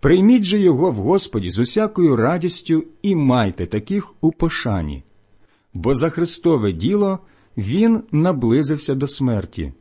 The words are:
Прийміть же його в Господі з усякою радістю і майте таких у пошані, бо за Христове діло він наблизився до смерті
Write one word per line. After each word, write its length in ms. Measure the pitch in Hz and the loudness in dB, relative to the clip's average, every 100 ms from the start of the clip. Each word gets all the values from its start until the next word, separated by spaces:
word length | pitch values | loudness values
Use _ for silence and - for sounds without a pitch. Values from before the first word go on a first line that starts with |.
Прийміть 440 | 147 180 202 247 | 4 4 6 4
же 140 | 190 208 | 2 2
його 320 | 190 135 180 | 4 4 0
в 40 | |
Господі 560 | 113 101 190 - 113 90 | 0 0 0 0 -6 -4
з 80 | 90 | -2
усякою 580 | 120 - 214 214 170 123 | -2 0 -2 2 2 4
радістю 680 | 113 175 170 - - 160 160 - | 2 0 -4 -6 -2 -2 -2 -8
і 120 | 202 | -2
майте 520 | 180 139 123 101 87 87 | 0 2 2 0 -4 -4
таких 480 | 104 104 202 - - | -6 -4 -6 -6 -4
у 120 | 156 | -4
пошані, 720 | - 170 - 123 95 78 69 - _ _ _ _ _ _ | 0 -4 -2 -4 -4 -4 -8 -14 _ _ _ _ _ _
бо 200 | 92 90 | -6 -2
за 160 | 135 160 | 0 0
Христове 640 | 165 170 - 170 156 104 | -2 -4 -2 0 2 0
діло 460 | 82 110 208 202 190 - _ _ - | -2 -2 0 0 -2 -10 _ _ -10
він 460 | 101 156 226 226 - | -4 2 2 2 0
наблизився 800 | 151 170 147 120 120 143 151 - | 0 0 0 2 2 0 -4 -4
до 140 | 135 139 | -4 -4
смерті 640 | - 131 110 92 - 73 - | -2 -2 -2 -6 -8 -10 -10